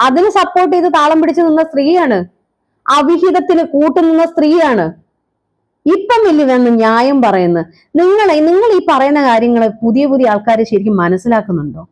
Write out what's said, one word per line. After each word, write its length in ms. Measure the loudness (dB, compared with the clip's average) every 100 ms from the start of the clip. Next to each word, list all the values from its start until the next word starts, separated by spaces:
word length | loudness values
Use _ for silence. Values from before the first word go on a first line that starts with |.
അതിന് 300 | 0 2 0
സപ്പോർട്ട് 460 | 0 0 0 0 0
ചെയ്ത് 120 | 0
താളം 320 | 0 2 2
പിടിച്ച് 220 | 0 0
നിന്ന 200 | 0 0
സ്ത്രീയാണ്, 560 | -2 -2 0 0 0 -2 -4 _ _ _ _ _ -2
അവിഹിതത്തിന് 760 | 0 2 2 2 0 0 -2
കൂട്ടുനിന്ന 640 | 0 0 0 0 0 0 -2
സ്ത്രീയാണ്. 680 | -2 0 0 0 0 -4 -8 _ _ _ _ _ _ _ _ -2
ഇപ്പം 340 | -2 0 0 2
വലിയ 180 | 2
വന്ന് 260 | 0 2 2
ന്യായം 520 | 2 0 0 0 0
പറയുന്നത്. 440 | 0 0 0 -2 -6 _ _ -2
നിങ്ങളെ, 380 | 0 2 2 2
നിങ്ങൾ 280 | 2 2 2 0
ഈ 40 | 0
പറയുന്ന 320 | 0 0 0
കാര്യങ്ങൾ 460 | 2 2 0 0 -2
പുതിയ 380 | -2 -2 0 0
പുതിയ 220 | 0 0
ആൾക്കാർ 340 | 0 -2 -2
ശരിക്കും 340 | 0 -2 -2 -2
മനസ്സിലാക്കുന്നുണ്ടോ? 920 | -2 -2 -2 -2 -2 -6 -6 -12 -20